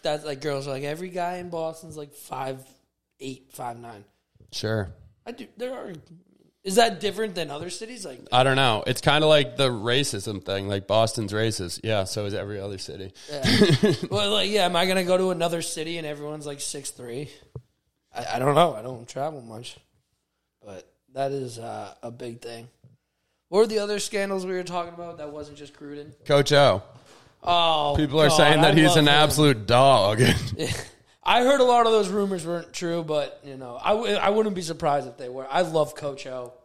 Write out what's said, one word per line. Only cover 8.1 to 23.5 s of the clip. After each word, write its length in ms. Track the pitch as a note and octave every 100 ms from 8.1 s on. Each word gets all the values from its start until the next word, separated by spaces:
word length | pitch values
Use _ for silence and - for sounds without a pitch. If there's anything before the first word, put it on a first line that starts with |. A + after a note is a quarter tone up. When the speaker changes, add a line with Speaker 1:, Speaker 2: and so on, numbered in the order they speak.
| B2 -
Speaker 2:
I 100 | B2
don't 120 | C3 C3
know. 260 | C3 G#2+ -
It's 140 | B2+
kinda 240 | D3+ D3 D#3
like 280 | D3+ B2+ -
the 140 | C3+
racism 720 | A#2 A2 B2+ C#3 G#2 A2 G2
thing. 240 | F2+ G2 G2
Like, 200 | G2+ G2
Boston's 440 | G#2+ A2 - G2+
racist. 480 | G#2+ A2+ G#2 F2 -
Yeah, 200 | A2 G#2+
so 220 | F#2+ G#2+ G2+
is 80 |
every 260 | G2 G2+ G#2
other 180 | G2+ F#2+
city. 340 | - - F#2+ - -
Speaker 1:
Yeah. 600 | D3 F3+ C4 G3 C#3+ G3+ -
Speaker 2:
<laughs> 100 | -
Speaker 1:
Well, 220 | G3+ G3+
like, 180 | G#3 F#3+
yeah, 160 | G#3 F3+
am 100 | F3
I 100 | F#3
gonna 160 | F#3+ F3+
go 120 | F#3
to 120 | F#3
another 320 | E3+ E3+ E3
city 360 | D#3 E3 D#3+ E3+
and 60 | D3+
everyone's, 380 | D3 D3 D3+ D3
like, 120 | C#3+
six 300 | - C#3+ C3
three? 400 | - B2 A#2+ D3 - _ - - _ _ _ _
I, 220 | - - B2
I 40 |
don't 160 | C3+ C#3+
know. 180 | E3+ A2
I 60 |
don't 260 | B2 B2 A#2
travel 340 | C3 D3 D3
much. 360 | A#2 A2 - - _ _ _ _ _ _ _ _ G#2
But 240 | F#2+ - _ _
that 180 | C3 C#3
is, 280 | C#3 B2 A2+
uh, 340 | A#2 G#2+ G2+ -
a 80 | A#2
big 300 | A#2 B2 A#2
thing. 260 | A#2 A#2 A#2+ _ _ _ _ _ _ _
What 100 | _